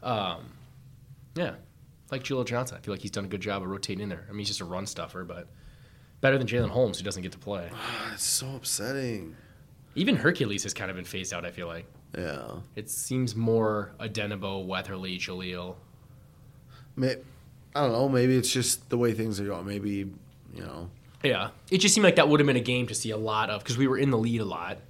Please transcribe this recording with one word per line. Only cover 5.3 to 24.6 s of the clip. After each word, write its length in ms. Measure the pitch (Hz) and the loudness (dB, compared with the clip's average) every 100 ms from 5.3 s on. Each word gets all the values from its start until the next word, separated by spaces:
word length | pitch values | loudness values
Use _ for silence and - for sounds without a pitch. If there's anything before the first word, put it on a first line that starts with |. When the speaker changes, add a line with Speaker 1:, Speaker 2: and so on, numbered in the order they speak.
| 87 87 - - - - - - - | -12 -14 -18 -20 -20 -20 -20 -20 0
Speaker 1:
better 180 | 135 135 | 4 4
than 100 | 120 | 2
Jalen 220 | 120 110 | 0 0
Holmes, 280 | 113 123 92 | 2 2 0
who 80 | 92 | -6
doesn't 160 | 92 | -6
get 80 | 90 | -8
to 40 | - | -10
play. 300 | - 101 85 | -8 -6 -6
Speaker 2:
Ah, 380 | 90 - - - | -8 -8 -6 -8
it's 100 | - - | -4 -2
so 300 | - 131 135 | -2 -2 -8
upsetting. 800 | - - 107 139 127 110 82 - - - - - - - | -6 -4 -2 -4 -4 -4 -8 -14 -20 -20 -20 -20 -12 -2
Speaker 1:
Even 200 | 196 220 | 2 4
Hercules 460 | 127 170 117 101 | 4 2 -2 -2
has 100 | 101 | -4
kind 160 | - 95 | -6 -6
of 60 | 92 | -8
been 80 | 90 | -8
phased 280 | 95 90 | -8 -6
out, 120 | 90 87 | -6 -8
I 60 | |
feel 160 | 87 87 | -8 -10
like. 180 | 82 - - - - | -10 -12 -20 -14 -8
Speaker 2:
Yeah. 380 | 87 71 57 65 - - | -6 -6 -10 -12 -12 -12
Speaker 1:
It 140 | 107 | -10
seems 460 | - - 127 123 107 | -8 -4 0 0 0
more 580 | 113 113 110 107 98 - | 4 4 4 2 -4 -6
Odenigbo, 680 | 110 104 104 101 98 98 92 | -6 -4 -4 -4 -4 -4 -4
Weatherly, 520 | 92 95 95 95 92 | -4 -4 -6 -6 -6
Jaleel. 580 | 87 92 92 90 90 90 - - - - - - - - - - - - | -6 -6 -6 -6 -8 -12 -16 -20 -20 -20 -20 -20 -20 -20 -20 -20 -16 -2
Speaker 2:
May-, 180 | 131 127 - - - - - | -2 -2 -10 -20 -20 -20 -8
I 80 | 143 | 0
don't 120 | 143 | 2
know. 160 | 113 139 | 4 4
Maybe 260 | 127 123 131 | 6 6 6
it's 140 | 120 | 4
just 380 | 127 120 - - | 2 2 0 0
the 80 | 123 | 2
way 160 | 120 | 2
things 260 | 110 113 98 | 2 -2 -2
are 60 | 101 | -2
going. 200 | 92 95 | -4 -4
Maybe, 240 | 101 104 101 98 92 - - - | -4 -2 -2 -4 -8 -20 -20 -18
you 80 | 87 | -12
know. 280 | 87 71 87 - - - | -10 -10 -12 -14 -20 0
Speaker 1:
Yeah. 260 | 143 107 101 - - | 2 2 0 -8 0
It 80 | 185 | 4
just 180 | 180 - | 6 8
seemed 80 | |
like 140 | 196 175 | 8 8
that 100 | 147 | 8
would 120 | 151 | 8
have 60 | 143 | 8
been 100 | 123 | 6
a 20 | |
game 260 | 117 123 113 | 2 0 0
to 80 | 107 | -4
see 160 | 110 | -4
a 60 | 107 | -2
lot 320 | 110 107 107 | 0 0 0
of, 140 | 104 | -2
'cause 140 | - 120 | -2 2
we 100 | 135 | 2
were 100 | 123 | 4
in 120 | 139 | 4
the 60 | 120 | 4
lead 240 | 113 117 | 2 2
a 40 | 104 | -2
lot 340 | 85 | -4